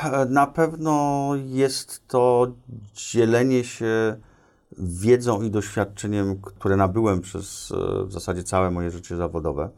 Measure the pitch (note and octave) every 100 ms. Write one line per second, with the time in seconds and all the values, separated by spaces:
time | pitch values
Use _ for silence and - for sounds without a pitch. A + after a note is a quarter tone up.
0 | D3+ C3+ C3 C#3 C#3 - D#3+ D#3+ D#3 D3
1 | C#3+ C#3+ C#3 C#3 C3 C3 C3+ C3+ - -
2 | _ B2+ B2 B2 B2 B2 - A2 G2+ -
3 | - A2+ A2+ A#2 C3 B2+ A#2+ - A2+ A2
4 | A2 A2 - _ _ _ _ - F2+ F2
5 | G#2 B2 A#2+ G#2+ A2+ G#2 - - G2+ G2+
6 | G#2 G#2 G2 F#2+ - - G2+ G2 F#2+ G#2
7 | A2 F#2 F2 F2 - - - F2+ F#2 F#2+
8 | G2 F#2+ - F2+ F2+ F#2+ F#2 F2+ F2 F2
9 | F2+ F2 E2+ E2 D#2 C#2+ D2+